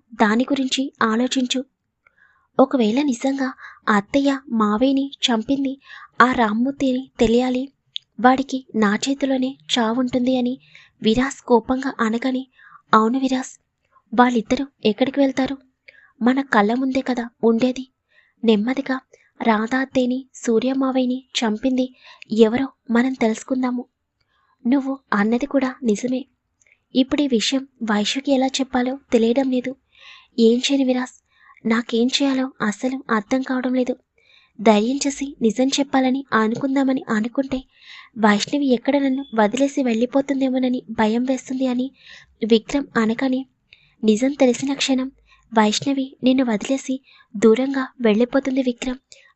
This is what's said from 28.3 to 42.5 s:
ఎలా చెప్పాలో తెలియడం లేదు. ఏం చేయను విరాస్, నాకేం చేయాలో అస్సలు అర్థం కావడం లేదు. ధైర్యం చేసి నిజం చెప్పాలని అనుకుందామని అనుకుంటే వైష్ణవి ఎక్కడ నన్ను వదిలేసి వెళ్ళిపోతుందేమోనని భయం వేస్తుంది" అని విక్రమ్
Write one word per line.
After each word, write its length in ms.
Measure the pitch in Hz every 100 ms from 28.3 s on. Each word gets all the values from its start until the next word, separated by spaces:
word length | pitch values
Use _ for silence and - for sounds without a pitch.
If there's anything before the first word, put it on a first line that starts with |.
ఎలా 140 | 269 262
చెప్పాలో 520 | 262 254 247 254 277 -
తెలియడం 380 | 233 226 240 269
లేదు. 260 | 254 247 - _ _ - - _ -
ఏం 200 | 226 240
చేయను 260 | 262 277
విరాస్, 400 | 254 254 254 - _ _ _ - 220
నాకేం 400 | 226 233 226 247
చేయాలో 460 | - 277 262 262 -
అస్సలు 420 | 214 - 262 262 -
అర్థం 320 | 220 - 262
కావడం 320 | 262 254 254
లేదు. 220 | 254 247 247 _ _ _ _ _ -
ధైర్యం 360 | 214 208 226 277
చేసి 400 | 285 269 277 -
నిజం 240 | 226 208 262
చెప్పాలని 580 | 277 277 269 262 269 277
అనుకుందామని 720 | 220 220 240 277 269 269 269 -
అనుకుంటే 560 | 220 226 277 269 254 - _ - - - 220
వైష్ణవి 480 | 208 208 - 294 285
ఎక్కడ 300 | 240 - 285
నన్ను 280 | 277 262 277
వదిలేసి 480 | 226 208 262 277 285
వెళ్ళిపోతుందేమోనని 1000 | 254 220 247 277 277 277 262 254 254 247 -
భయం 340 | 226 220 233
వేస్తుంది" 420 | 254 262 - 262 262
అని 240 | 247 262 - - - - _
విక్రమ్ 400 | 208